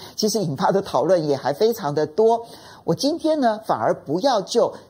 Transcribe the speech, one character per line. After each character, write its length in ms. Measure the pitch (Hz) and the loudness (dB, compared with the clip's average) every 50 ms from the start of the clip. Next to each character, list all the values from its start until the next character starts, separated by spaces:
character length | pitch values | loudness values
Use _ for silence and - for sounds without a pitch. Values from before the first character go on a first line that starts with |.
| - - - | -20 -16 -6
其 140 | - 214 214 | -4 -2 -2
实 120 | 208 226 | 0 -2
引 140 | 185 143 135 | -2 -2 -2
发 160 | 135 190 180 | 0 0 2
的 80 | 185 196 | 2 0
讨 240 | 202 - - 131 131 | -2 0 0 0 2
论 240 | 165 190 170 156 147 | 2 2 2 2 0
也 80 | 139 | -2
还 160 | 131 - 131 | -2 -2 -4
非 220 | 143 - 214 226 233 | 0 2 2 0 0
常 200 | 220 160 143 147 | -2 -4 -4 -2
的 120 | 151 151 | -2 -2
多。 400 | 151 - - 220 226 233 226 233 - - - - - - - - | 0 2 2 4 4 4 2 -2 -8 -18 -20 -20 -20 -20 -6 -4
我 80 | - | -2
今 240 | 170 - - 277 339 | -2 0 0 -2 -2
天 220 | 320 - 311 311 302 | 0 0 0 0 2
呢， 220 | 262 226 208 214 - | 2 0 0 -2 -2
反 140 | - 156 113 | -4 -2 0
而 160 | 113 139 185 | 0 0 -2
不 240 | - - - 143 180 | -2 -4 -4 -2 0
要 240 | 190 277 247 208 | 0 2 0 0
就 320 | 175 - - 233 185 - - - - | -2 0 0 2 2 2 -2 -8 -16